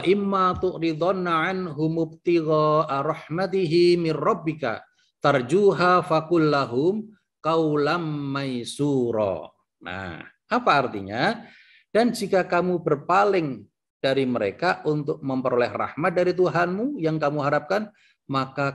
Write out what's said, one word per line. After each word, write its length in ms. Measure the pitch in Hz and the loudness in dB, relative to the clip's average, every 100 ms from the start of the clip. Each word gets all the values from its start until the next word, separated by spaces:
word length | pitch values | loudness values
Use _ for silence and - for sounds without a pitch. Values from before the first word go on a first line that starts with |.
| 165 | 2
imma 480 | 202 196 196 185 180 | 2 2 0 0 0
tu'ridhanna 920 | 185 156 165 156 170 190 180 160 170 | -2 -2 -4 -2 -2 0 0 0 0
anhum 560 | 190 180 143 160 165 160 | -4 -6 -4 -2 -2 -4
ibtigha'a 960 | 165 175 170 156 156 156 151 156 139 | -4 0 0 2 2 4 2 0 -2
rahmatihi 960 | 147 156 - 165 190 190 170 170 175 175 | -4 -6 -6 -4 -2 -2 0 4 4 4
mir 160 | 160 | 2
rabbika 720 | 151 165 202 160 156 120 104 - _ _ _ | 0 0 0 -2 -4 -4 -6 -10 _ _ _
tarjuha 880 | 147 139 120 180 202 165 180 180 - | 2 2 2 4 4 4 4 4 4
faqul 480 | 160 156 170 156 | 0 2 2 4
lahum 560 | 143 123 120 165 214 - - _ _ | 2 0 0 0 0 -6 -16 _ _
qaulam 600 | 156 165 156 147 143 175 156 147 139 | -2 0 2 0 0 0 -2 -4 -4
maisura." 1200 | 139 139 123 113 - 143 135 120 110 101 85 - _ _ _ | -4 -4 -6 -8 -4 0 0 0 0 0 -2 -8 _ _ _
Nah, 400 | 87 92 95 78 - - _ | -12 -10 -8 -12 -16 -20 _
apa 240 | 240 240 | -2 2
artinya? 720 | 143 127 104 95 110 175 226 - - - _ _ | 2 2 -4 -6 -2 -2 -2 -10 -20 -20 _ _
"Dan 240 | 208 240 | 0 2
jika 320 | 226 190 190 175 | 0 -2 0 2
kamu 320 | 175 180 175 | 0 0 -2
berpaling 880 | - 143 139 185 202 190 151 110 101 _ _ _ | 0 -2 2 2 4 2 -2 -6 -14 _ _ _
dari 240 | 135 135 | 0 2
mereka 640 | 131 117 101 92 175 185 156 | 0 0 -2 0 -2 0 -2
untuk 320 | 151 143 - | -2 -2 -6
memperoleh 560 | 135 131 127 120 117 | -4 -2 0 2 0
rahmat 380 | 110 104 - 180 | -2 -6 -2 0
dari 160 | 175 180 | 2 2
Tuhanmu 720 | 175 180 165 175 190 262 277 | 2 2 2 0 -2 -4 -2
yang 160 | 156 156 | -2 0
kamu 240 | 147 147 | 0 0
harapkan, 480 | 143 147 - 196 214 - _ _ - | 0 0 0 -2 -4 -10 _ _ -6
maka 400 | 135 131 - 139 | -4 -4 -2 -4